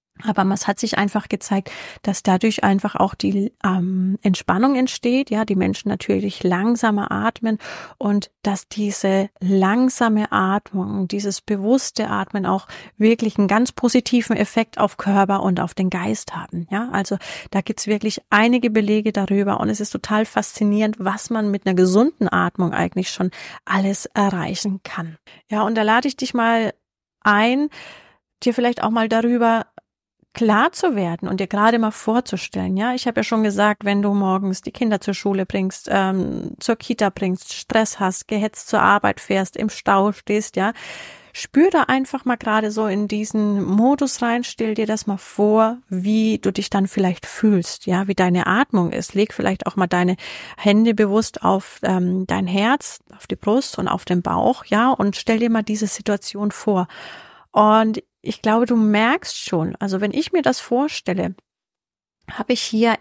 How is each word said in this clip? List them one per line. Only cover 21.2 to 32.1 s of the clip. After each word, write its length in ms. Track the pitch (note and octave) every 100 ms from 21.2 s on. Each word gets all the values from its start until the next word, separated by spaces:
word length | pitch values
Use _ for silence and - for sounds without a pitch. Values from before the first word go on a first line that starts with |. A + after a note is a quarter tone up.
| -
man 220 | A3+ G#3
mit 160 | G3 F#3+
einer 80 |
gesunden 580 | F3+ F#3 F#3+ C#4 - G3
Atmung 400 | F3+ F3 - E3+
eigentlich 380 | - F3 F#3 F#3
schon 220 | - F#3 - - - -
alles 400 | G3 G3 G3 -
erreichen 760 | - G3+ F#3 - F#3 G#3 F#3+
kann. 360 | - - E3 D#3+ - - _
Ja, 100 | G#3+
und 140 | G#3+
da 80 | A3+
lade 260 | G#3+ A#3 C4+
ich 80 | -
dich 160 | B3+
mal 400 | A#3+ A3+ A#3 A3 - _ _ _ _
ein, 480 | - G#3 A3+ C4 D4 - - - - _ _ _
dir 120 | B3
vielleicht 280 | A#3 A#3+ A#3+
auch 60 | G#3+
mal 220 | A3+ A3
darüber 560 | A3+ A#3 A#3+ A#3 A3+ - - _ _ _ _ _
klar 380 | - A3+ G#3 D#4
zu 240 | - F#4
werden 340 | G#3+ F3 E3+ F#3+
und 120 | F#3+
dir 60 | F#3+
gerade 320 | G3+ G#3+ A#3
mal 140 | A3
vorzustellen, 840 | - -